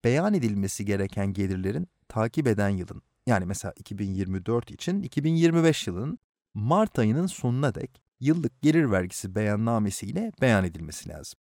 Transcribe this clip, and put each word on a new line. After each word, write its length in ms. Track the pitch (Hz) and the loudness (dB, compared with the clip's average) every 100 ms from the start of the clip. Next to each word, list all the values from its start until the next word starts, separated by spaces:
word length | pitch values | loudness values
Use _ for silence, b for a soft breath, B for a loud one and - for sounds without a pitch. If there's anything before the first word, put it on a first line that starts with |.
Beyan 300 | 120 135 196 | 2 2 2
edilmesi 500 | 202 117 101 98 - | 2 2 0 -2 -4
gereken 480 | 101 101 98 - 98 | -2 -2 -2 -2 -4
gelirlerin 560 | 95 98 95 92 123 180 _ _ | -2 -2 -2 -2 -4 -6 _ _
takip 380 | - 110 - 139 | -2 -2 2 2
eden 220 | 104 101 | 2 2
yılın, 340 | 98 87 - _ _ - | 0 -4 -12 _ _ 0
yani 200 | 107 92 | 2 2
mesela 260 | 98 - - | -6 -8 -10
iki 220 | - 98 | -12 -6
bin 120 | 101 | -4
yirmi 360 | 95 92 92 92 | -2 -2 -4 -2
dört 240 | 117 - | -2 -4
için 320 | - - 196 | -10 -4 -4
iki 220 | 156 - | -2 -2
bin 100 | 147 | 0
yirmi 300 | 165 165 165 | 4 4 6
beş 220 | 165 151 - | 4 2 -2
yılının 320 | 90 127 240 _ _ _ | -6 -6 -8 _ _ _
Mart 440 | - 107 180 214 - | -6 2 2 2 2
ayının 280 | 110 127 185 | 2 2 0
sonuna 480 | - 123 123 143 | -2 -2 0 0
dek 280 | - - _ _ _ | -2 -10 _ _ _
yıllık 420 | 131 165 151 _ | 0 2 0 _
gelir 280 | 143 160 139 | 2 4 4
vergisi 440 | 98 92 - 98 | 2 0 -6 -6
beyannamesiyle 1000 | 95 107 104 113 117 104 98 98 165 226 - | -2 0 0 0 2 0 -2 -6 -6 -6 0
beyan 240 | 131 107 | 2 4
edilmesi 440 | 92 82 82 - - | 2 -4 -12 -12 -12
lazım. 300 | 78 69 - | -14 -14 -18